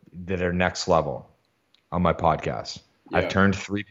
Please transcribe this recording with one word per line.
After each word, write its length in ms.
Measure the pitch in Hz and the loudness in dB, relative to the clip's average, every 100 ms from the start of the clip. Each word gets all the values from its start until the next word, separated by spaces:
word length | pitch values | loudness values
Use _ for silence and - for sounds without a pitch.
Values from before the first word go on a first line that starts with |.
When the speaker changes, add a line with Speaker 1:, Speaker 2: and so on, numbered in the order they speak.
| _ | _
Speaker 1:
that 280 | 90 87 92 | -14 -6 -2
are 120 | 90 | -2
next 340 | 90 90 - - | 2 0 0 2
level 420 | 82 73 62 - _ _ _ _ _ - | 2 2 -6 -12 _ _ _ _ _ -6
on 100 | 87 | 0
my 120 | 87 | 2
podcast. 680 | 80 85 78 80 55 - - _ _ - | 2 2 2 -2 -6 -10 -14 _ _ -4
I've 100 | 87 | -2
Speaker 2:
Yeah. 60 | 90 | 0
Speaker 1:
turned 260 | 95 98 95 | 4 4 2
three, 300 | - 101 104 | -4 -6 -6